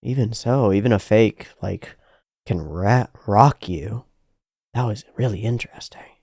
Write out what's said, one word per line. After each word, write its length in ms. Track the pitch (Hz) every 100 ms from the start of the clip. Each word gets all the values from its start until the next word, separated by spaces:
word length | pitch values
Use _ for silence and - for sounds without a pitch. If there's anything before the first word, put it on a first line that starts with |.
Even 300 | - 131 117
so, 400 | 113 - 131 117
even 200 | 98 110
a 60 | 110
fake, 500 | - 107 110 - - _
like, 340 | 98 95 - - _ _ _ _
can 160 | - 87
ra-, 460 | 78 76 98 123 123 _ -
rock 420 | 101 135 135 -
you. 360 | 87 71 113 - _ _ _ _ _ _
That 100 | 120
was 200 | 123 107 - -
really 240 | 127 98
interesting. 800 | 110 120 - - - - - _